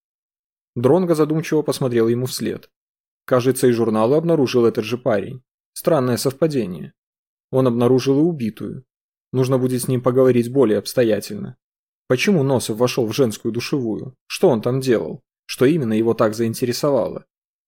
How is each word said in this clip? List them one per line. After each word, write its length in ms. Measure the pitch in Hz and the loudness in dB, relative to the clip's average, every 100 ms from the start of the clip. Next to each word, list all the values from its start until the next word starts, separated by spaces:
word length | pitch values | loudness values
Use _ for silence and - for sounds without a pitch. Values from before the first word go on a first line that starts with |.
| _ _ _ _ _ _ _ 123 | _ _ _ _ _ _ _ -2
Дронго 400 | 127 170 180 156 | 2 4 2 2
задумчиво 460 | 151 160 156 156 | 0 -2 0 -2
посмотрел 460 | 147 135 131 117 113 | -2 -2 -2 2 2
ему 180 | 120 127 | 0 -4
вслед. 440 | - - - - _ _ _ _ _ - | -6 -8 -8 -14 _ _ _ _ _ -2
Кажется, 420 | 127 123 127 131 | 2 2 2 2
и 40 | |
журналы 440 | 117 113 110 113 147 | 2 0 2 2 2
обнаружил 500 | 165 160 123 123 117 | 2 0 2 2 2
этот 200 | 113 107 | 2 -4
же 120 | 123 | -4
парень. 460 | 135 104 98 131 _ _ _ | -2 -2 -4 -12 _ _ _
Странное 440 | - - 156 127 117 | -6 0 0 0 0
совпадение. 760 | 139 - 160 139 98 90 - _ _ _ _ _ _ | -2 -2 -2 0 -4 -8 -14 _ _ _ _ _ _
Он 160 | 131 131 | 0 2
обнаружил 520 | 117 120 127 131 139 | 2 4 4 2 2
и 40 | |
убитую. 640 | 170 160 113 - 104 131 - _ _ _ _ | 2 0 -6 -8 -12 -12 -18 _ _ _ _
Нужно 240 | 127 131 131 | -2 0 0
будет 240 | 127 127 | 0 -2
с 60 | 123 | -2
ним 140 | 127 | -2
поговорить 500 | 127 127 131 120 117 | 0 4 4 4 2
более 260 | 135 117 101 | 2 2 2
обстоятельно. 800 | - - 117 104 - 104 127 - _ _ _ _ - | -2 0 0 0 -4 -12 -12 -16 _ _ _ _ -4
Почему 360 | 127 208 185 | 0 2 2
Носов 340 | 135 127 - 110 | 2 0 -2 -2
вошел 280 | 123 - 110 | 0 0 -2
в 80 | |
женскую 400 | 110 123 104 117 | 0 0 -2 -6
душевую? 640 | 117 - 147 113 101 131 - - | -6 -4 -4 -4 -6 -10 -16 -16
Что 220 | - 185 | 0 2
он 120 | 117 | 2
там 200 | 123 131 | 0 -2
делал? 420 | 131 107 80 - _ _ - | 0 0 -2 -10 _ _ -16
Что 200 | - 127 | 0 2
именно 280 | 170 117 | 2 0
его 200 | 110 113 | 0 0
так 220 | 110 113 107 | 0 0 0
заинтересовало? 880 | 113 113 120 117 151 131 90 - - _ _ _ | -4 -2 -4 -2 -2 0 -2 -8 -16 _ _ _